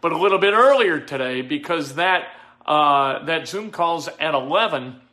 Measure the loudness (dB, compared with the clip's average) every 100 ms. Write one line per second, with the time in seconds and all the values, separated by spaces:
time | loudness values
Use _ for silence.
0 | -2 0 2 2 2 6 6 6 4 0
1 | -4 -6 -4 -4 -4 -6 -4 -4 -4 -2
2 | 0 0 -2 -18 -20 _ 0 2 4 4
3 | 2 -2 -4 -4 -4 -10 -10 -4 -2 -2
4 | -6 -6 -2 -2 0 0 0 -4 -8 -16
5 | _